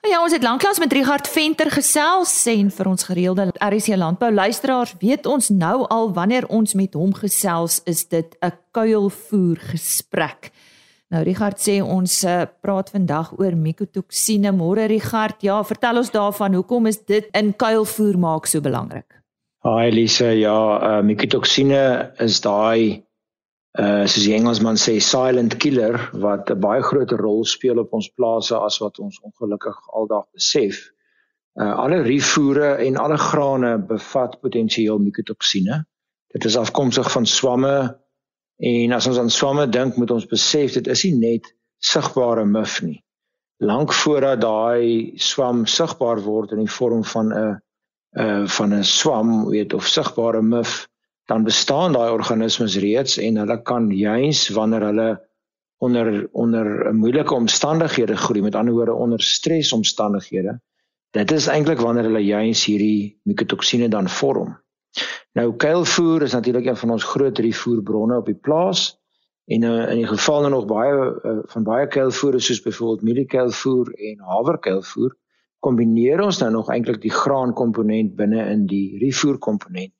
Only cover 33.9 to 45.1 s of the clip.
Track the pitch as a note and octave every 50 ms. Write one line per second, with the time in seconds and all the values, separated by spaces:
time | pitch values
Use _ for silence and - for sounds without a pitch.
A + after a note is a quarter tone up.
33.9 | A2+ G2+ - - - C3+ B2 A#2+ - _ - - - A#2+ A2+ G#2+ - A#2 A2 G#2+
34.9 | G#2+ G#2 G2+ G2+ - - G#2 - G#2+ _ - - - G2 F#2 G2+ C3+ D#3 D#3 _
35.9 | _ _ _ _ _ _ _ _ - - - A2+ G#2 B2 A2 G#2+ - - C#3 B2
36.9 | G#2 C3+ A2+ - - C3 A2+ - - - - C3 B2 B2+ C3 C#3 C#3 C#3 C3 B2
37.9 | B2+ _ _ _ _ _ _ _ _ _ _ _ _ _ - A#2+ A#2+ A#2 A#2 A#2
38.9 | B2 A#2 - C3 B2 B2 A#2+ A#2 - - D3 C#3 C#3 D3 D3 B2 A2+ B2 C3 C3
39.9 | - B2 A#2+ A2+ B2 A2+ G2 - A2+ G2+ - - - D3+ C#3+ B2+ - B2+ A2+ -
40.9 | C3 - - F#3+ D#3+ A#2+ A2+ A#2 A#2 A2+ - - _ _ _ _ _ _ - -
41.9 | - D#3+ C#3 - - C3 B2 A#2+ A#2 A2+ G#2+ G2+ G#2 A2 G#2+ - - - F#2 E2
42.9 | D2 - _ _ _ _ _ _ _ _ _ _ _ _ - G#2 G#2+ C3 D3+ -
43.9 | - - - D#3 D3+ C#3 C3 C#3 C3+ A#2 A2+ A2+ G#2+ G#2+ A2+ A#2 A#2+ A#2+ A#2+ A#2
44.9 | A#2 A2+ A2+ -